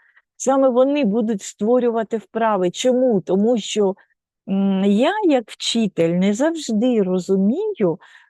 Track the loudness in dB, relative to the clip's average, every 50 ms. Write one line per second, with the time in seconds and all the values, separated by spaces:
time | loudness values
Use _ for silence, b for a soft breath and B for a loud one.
0 | b b b b b _ _ -6 -2 0 2 2 2 2 4 2 2 2 2 0
1 | 0 0 0 0 -2 -2 -4 -6 -8 -12 -8 -4 0 0 2 2 2 0 -2 -2
2 | -4 -4 -6 -8 -8 _ -6 -2 -2 0 0 0 0 -2 -2 -2 0 0 2 2
3 | 2 2 2 0 0 0 0 2 2 2 0 0 -2 -4 -2 0 0 0 -2 b
4 | b b b b _ _ _ _ _ -4 -2 0 0 0 0 0 2 2 2 2
5 | 2 0 0 0 0 2 2 0 -2 -6 -12 -10 -6 -4 -2 -2 -2 -2 0 0
6 | 0 0 0 0 0 0 0 0 0 -2 -2 -4 -4 -4 -2 0 0 2 2 0
7 | 0 0 -2 -2 -2 0 0 2 2 2 0 0 -2 -4 -2 -2 -2 -2 -2 -4
8 | B B B B B